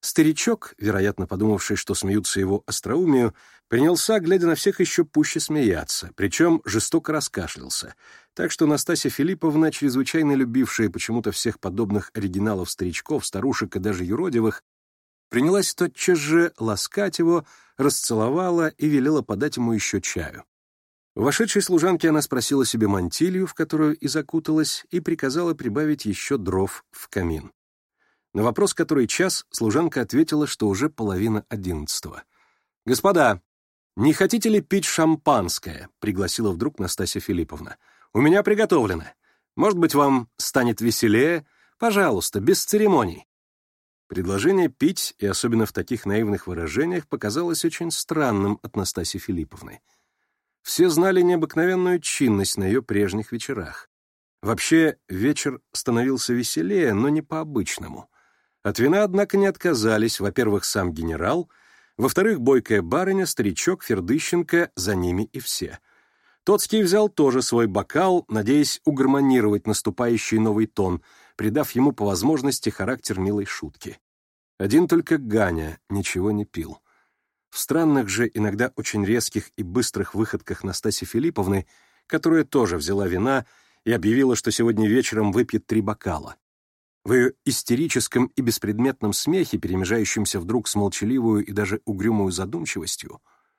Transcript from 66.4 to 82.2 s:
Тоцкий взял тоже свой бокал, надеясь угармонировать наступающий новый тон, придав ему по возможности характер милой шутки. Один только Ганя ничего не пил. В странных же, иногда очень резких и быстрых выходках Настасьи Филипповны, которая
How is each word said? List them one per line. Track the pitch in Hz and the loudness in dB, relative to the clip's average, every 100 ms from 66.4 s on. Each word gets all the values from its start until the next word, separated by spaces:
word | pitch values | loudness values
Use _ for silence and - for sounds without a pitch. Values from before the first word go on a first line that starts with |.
Тоцкий | - 202 - 220 | 0 2 2 2
взял | 190 202 208 | 4 4 2
тоже | - 143 127 | 4 4 4
свой | 120 120 113 | 2 2 2
бокал, | 95 104 151 185 180 - | 0 -2 0 2 2 0
надеясь | 110 104 147 139 - - | -2 2 2 2 0 -2
угармонировать | 139 131 139 139 127 107 104 - | 2 2 4 4 4 4 2 0
наступающий | 104 - 95 120 113 - 113 | -2 -4 -2 0 0 0 0
новый | 110 107 110 | 2 2 0
тон, | - 92 90 - _ _ - | 0 -2 -2 -8 _ _ -6
придав | 107 117 139 | -2 -2 -2
ему | 120 143 | 2 2
по | - 101 | 2 -2
возможности | 95 127 156 139 127 110 | 0 0 0 0 -2 -4
характер | - 98 127 - 95 | -4 -6 -6 -6 -4
милой | 95 104 95 | -2 -2 -6
шутки. | - 104 - 101 - _ _ _ _ _ _ | -10 -12 -14 -18 -18 _ _ _ _ _ _
Один | 98 143 175 | 2 2 4
только | 170 156 160 | 2 2 -2
Ганя | 120 107 98 82 78 80 _ | 0 2 2 0 -4 -10 _
ничего | 101 92 92 98 | -6 -4 -2 -2
не | 104 104 | -2 -4
пил. | - 80 78 _ _ _ _ _ _ _ | -8 -10 -12 _ _ _ _ _ _ _
В | - | -10
странных | - 151 165 139 107 | -2 2 4 2 2
же, | 98 117 | 0 -2
иногда | 107 107 101 123 - | 0 -2 0 -2 -2
очень | 107 104 101 | -6 -2 0
резких | 117 - 107 - - | 0 0 -6 -8 -10
и | |
быстрых | 92 107 117 - 98 | -4 -2 -2 -4 -6
выходках | 101 110 - - - | -2 -4 -4 -8 -10
Настасьи | 98 - 110 - - | -8 -4 -4 -4 -4
Филипповны, | 113 160 139 95 98 - _ _ _ _ | -2 -2 -2 -2 -2 -4 _ _ _ _
которая | 160 | -2